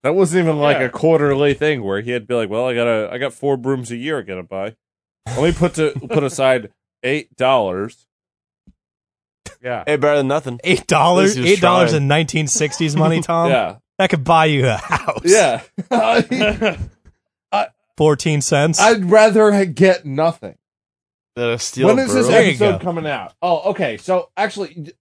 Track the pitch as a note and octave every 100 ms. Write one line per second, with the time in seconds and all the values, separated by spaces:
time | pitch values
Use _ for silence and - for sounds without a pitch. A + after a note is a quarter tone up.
0 | C3 F3+ F3+ F3+ E3 D3+ D3 D3 B2+ -
1 | D#3+ D#3+ D3 C3+ D3 C3+ D3+ C#3 G2 G2
2 | A#2 A#2+ G#2 B2 G#2 A2 B2+ A#2+ A#2 A2
3 | G#2+ B2+ C3+ - C#3+ C3+ B2+ C3+ A#2 A#2+
4 | C3+ D3 G2 F#2 E2+ F#2+ G2+ A2+ _ _
5 | _ _ - B2 D#3+ D#3+ E3+ D#3+ D3+ B2+
6 | A#2+ D3+ C#3 C3+ C3 B2+ G#2 _ _ _
7 | B2+ D3+ - - B2+ C3 G2 F#2 G#2+ -
8 | _ _ _ _ _ _ _ _ _ _
9 | _ _ _ _ - - B2 A#2 - D3+
10 | D3 D3 C3+ D3 C3+ A#2+ F3 - - D3
11 | D#3+ F3+ F#3+ B2+ E3 G3 F3 F3+ E3+ D3+
12 | C#3 D3+ D#3+ D#3+ D3+ - D3+ - D#3+ D3
13 | D#3+ E3 E3 E3 E3+ B2+ F2 G#2+ _ -
14 | F#3+ D#3+ B2+ E3 D#3+ C#3+ B2+ G#2 - E3
15 | - - E3+ G#3 D#3 A2+ - - - A#3+
16 | A3 A#3+ A3+ B3+ G#3+ G#3 G#3+ - - -
17 | _ _ _ _ _ G3 - _ _ -
18 | D3+ D3 D#3+ D3 - D3 D#3 D#3+ G#3 A3+
19 | F3+ G#3+ G#3+ G#3+ G#3+ G3+ F#3 C3+ F#3+ F3
20 | D3 C3+ E3 - F#2+ - _ _ _ _
21 | _ _ _ - A#2+ A#2 - B2+ D#3+ B3
22 | - C4 A#3+ - - B2+ G#3 F#3 F3 E3+
23 | D3+ B2+ F#2 - F3+ D#3+ F#3+ G3+ D3 A2
24 | - F#3 E3+ - G#3 G#3 E3+ E3+ D3 -